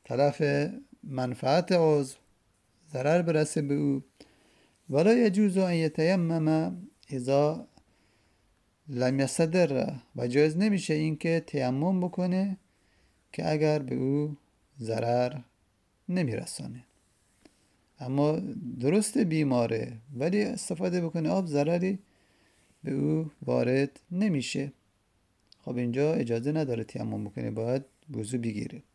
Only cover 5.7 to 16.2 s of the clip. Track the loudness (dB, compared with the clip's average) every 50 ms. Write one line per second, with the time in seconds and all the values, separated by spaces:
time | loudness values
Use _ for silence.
5.7 | 2 2 2 0 0 2 2 2 2 2 2 0 0 2 2 2 2 2 0 -2
6.7 | -4 -8 -12 -16 _ _ _ -8 -8 -4 0 2 4 4 4 2 0 -4 -10 -16
7.7 | _ -20 _ _ _ _ _ _ _ _ _ _ _ _ _ _ _ _ _ _
8.7 | _ _ _ -10 -4 0 0 2 2 2 0 0 2 0 0 2 4 2 2 4
9.7 | 2 -2 -2 -2 -6 -10 -14 _ _ -4 -4 0 4 4 4 4 4 2 2 2
10.7 | 2 0 0 0 0 0 0 0 -2 -2 0 0 0 0 -2 -2 -4 -2 0 0
11.7 | 0 0 0 2 2 0 0 -2 -2 -2 -2 0 0 0 0 -2 -4 -8 _ _
12.7 | _ _ _ _ _ _ _ _ _ _ _ _ -8 -4 0 0 2 2 2 2
13.7 | 2 0 0 -2 -4 -2 0 0 0 0 0 -2 -6 -12 _ _ _ _ _ _
14.7 | _ -10 -6 -4 -2 -2 0 2 2 2 2 0 -2 -8 -14 _ _ _ _ _
15.7 | _ _ _ _ _ _ _ -4 -2 0